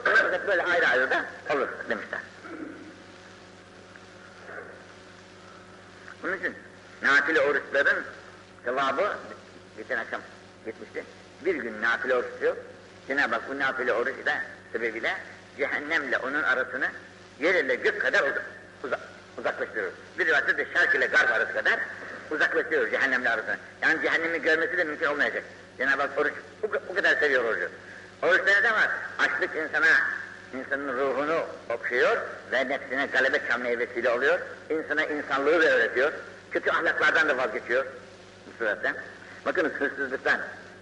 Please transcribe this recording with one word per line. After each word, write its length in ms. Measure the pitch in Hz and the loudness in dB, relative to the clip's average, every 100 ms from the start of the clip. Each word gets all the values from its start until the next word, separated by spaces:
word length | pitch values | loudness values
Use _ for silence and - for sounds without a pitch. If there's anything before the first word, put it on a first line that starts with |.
Fakat 440 | - 214 - 180 202 | 4 4 4 2 2
böyle 160 | 180 | 2
ayrı 240 | 156 170 156 | 2 4 4
ayrı 220 | 127 131 | 4 2
da 160 | 349 - - - | 0 -2 -8 -2
olur 180 | 147 110 - - | 0 0 -4 -6
demişler. 300 | 107 - - - - - - - - - - - - - - - - - - - - - - - - 85 76 - - - - - - - - - - - - - - - - | -6 -4 -8 -10 -16 -14 -12 -12 -14 -16 -18 -20 -20 -20 -20 -20 -20 -20 -20 -20 -20 -20 -20 -20 -20 -16 -14 -14 -18 -20 -20 -20 -20 -20 -20 -20 -20 -20 -20 -20 -20 -18 -8
Bunun 140 | 165 190 | -4 -4
için 180 | 175 - - - - - | -4 -8 -14 -20 -20 -2
nafile 400 | 123 139 151 156 | 4 6 6 4
oruçların 600 | 143 135 - 139 151 185 - - - - - - 123 | 4 2 0 2 4 2 -2 -12 -18 -20 -20 -8 -4
sevabı 500 | 131 139 135 202 - - - - - - - | 0 0 2 0 -2 -10 -16 -18 -20 -20 -16
geçen 200 | 110 123 | -6 -4
akşam 240 | 107 117 - - - - 113 | -4 -8 -10 -18 -20 -14 -12
geçmişti. 380 | - 104 147 - - - - 151 | -12 -10 -12 -12 -16 -20 -6 -2
Bir 100 | 156 | -2
gün 260 | 113 107 | -4 -2
nafile 340 | 113 117 123 123 | 0 0 2 0
oruç 160 | - | 0
tutuyor. 220 | - 147 185 - - - - - | -2 -2 -2 -8 -18 -20 -18 -4
Cenab-ı 280 | 139 127 113 | -2 0 -2
Hak 140 | - | -4
bu 100 | 139 | -4
nafile 340 | 135 117 123 | -2 0 0
oruç 320 | 110 123 110 123 | 0 0 -2 -4
da 80 | 139 - - - | -4 -6 -14 -10
sebebiyle 440 | 113 117 110 143 190 - - - - | -4 -4 -2 -4 -4 -10 -18 -18 -4
cehennemle 600 | 135 123 147 160 135 117 | -4 -2 -2 -2 0 -2
onun 260 | 127 147 | 0 0
arasını 440 | 131 127 127 131 175 - - - - - | 0 0 0 -2 -4 -6 -14 -20 -20 -2
yer 160 | 156 185 | 2 4
ile 200 | 131 120 | 2 0
gök 260 | 202 208 | 0 0
kadar 220 | 254 196 | 2 2
uza-, 200 | 139 123 - - - - | 2 -2 -6 -14 -18 -12
uza-, 160 | 131 131 - - - - | -6 -6 -6 -18 -16 -6
uzaklaştırıyor. 540 | 123 - 127 113 95 - - 160 | -4 -4 -4 -4 -4 -6 -12 -2
Bir 60 | 170 | 2
rivayette 320 | 143 - 147 | 2 2 0
de 100 | 127 | 0
şark 220 | 165 160 131 | 0 2 4
ile 100 | 120 | 4
garp 260 | - 135 | 4 4
arası 220 | 110 110 | 2 0
kadar 260 | 107 - - - - - - - | 0 0 0 -4 -10 -12 -14 -6
uzaklaştırıyor 580 | 151 170 165 - 156 110 | -2 0 0 0 0 2
cehennemle 400 | 113 131 127 127 | 0 0 0 0
arasını. 280 | 110 107 98 - - | 0 -2 -6 -8 -2
Yani 200 | 139 156 | 0 2
cehennemi 400 | 151 151 165 165 | 2 0 0 0
görmesi 360 | 160 160 160 180 | 2 2 2 0
de 60 | |
mümkün 220 | 156 147 151 | 0 0 0
olmayacak. 380 | 147 120 107 - - - - | 2 0 0 -6 -14 -18 -4
Cenab-ı 240 | 131 139 | 0 2
Hak 160 | 135 147 | 0 0
oruç, 160 | 147 - - - | 0 -2 -12 -8
o, 40 | 214 202 - | -4 -4 -2
o 40 | 190 | 0
kadar 200 | 165 151 | 2 4
seviyor 280 | 147 131 | 4 4
orucu. 260 | 117 95 87 - - - - - | 2 0 -2 -8 -16 -18 -18 -2
Oruç 200 | 160 180 180 | 4 4 6
ne 160 | 202 | 4
zaman? 260 | 226 214 - - - - | 4 4 2 0 -6 0
Açlık 360 | - - 175 - | 0 2 -2 -2
insana, 320 | 156 151 160 147 - - - - - | -2 2 6 6 4 -2 -8 -14 -12
insanın 440 | 131 127 139 143 123 | -10 -4 -4 -2 0
ruhunu 480 | 139 127 147 165 - - - | 2 2 0 0 -2 -8 -6
okşuyor 480 | 117 - 123 170 247 - - - | -4 0 2 4 2 -2 -10 -2
ve 180 | 117 131 | -2 0
nefsine 360 | 139 - 131 131 | -2 -4 -2 0
galebe 360 | 127 131 143 - | 2 4 2 0
çalmaya 320 | 120 123 120 | -2 0 -2
vesile 300 | 120 120 123 | -2 0 0
oluyor. 300 | 117 139 180 - - - | 2 4 2 0 -12 -4
İnsana 360 | 156 147 151 151 | -4 -2 -2 0
insanlığı 560 | 147 135 139 143 170 | -2 -2 0 4 6
da 40 | 156 | 6
öğretiyor. 460 | 127 110 123 147 151 - - - | 6 4 4 2 0 -10 -18 -6
Kötü 200 | 175 196 | -2 0
ahlaklardan 580 | 170 165 - 160 156 156 | 2 0 2 2 4 4
da 80 | 127 | 2
vazgeçiyor 480 | 123 120 - 123 139 - - - - - - | 0 -2 0 0 0 -8 -18 -20 -20 -20 -20
bu 100 | - | -4
suretle. 360 | 113 98 131 151 - - - - 135 | -2 0 -2 -4 -10 -16 -18 -6 -2
Bakın 240 | 139 175 | 2 0
hırsızlıktan, 680 | - - - 135 127 156 151 - - - - | 0 -2 -2 -4 -2 0 0 -2 -12 -18 -14